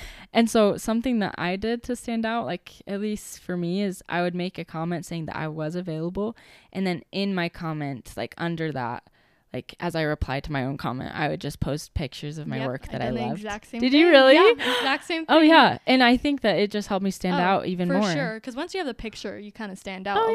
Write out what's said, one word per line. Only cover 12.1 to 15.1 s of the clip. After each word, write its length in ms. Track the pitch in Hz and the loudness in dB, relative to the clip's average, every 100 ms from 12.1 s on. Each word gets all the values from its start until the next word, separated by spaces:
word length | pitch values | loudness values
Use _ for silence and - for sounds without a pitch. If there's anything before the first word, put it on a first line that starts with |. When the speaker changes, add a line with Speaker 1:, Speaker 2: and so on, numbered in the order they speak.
| - 147 160 | -8 -10 -10
Speaker 1:
of 80 | 147 | -8
my 120 | 131 | -6
Speaker 2:
Yep, 100 | 131 | -6
Speaker 1:
work 180 | 127 - | -8 -8
Speaker 2:
I 20 | |
Speaker 1:
that 100 | - | -6
I 40 | 240 | -4
Speaker 2:
done 80 | 226 | -4
the 60 | |
Speaker 1:
loved. 180 | 220 214 | -4 -6
Speaker 2:
exact 280 | 208 208 - | -8 -10 -10
same 120 | 233 | -2
Speaker 1:
Did 140 | 254 | 2
you 100 | 285 349 | 6 8
Speaker 2:
thing. 40 | |
Speaker 1:
really? 220 | 285 262 | 10 10
Speaker 2:
Yeah, 180 | 302 403 | 10 8
exact 540 | 480 494 494 277 285 | 6 0 -2 0 -2
same 180 | - | -4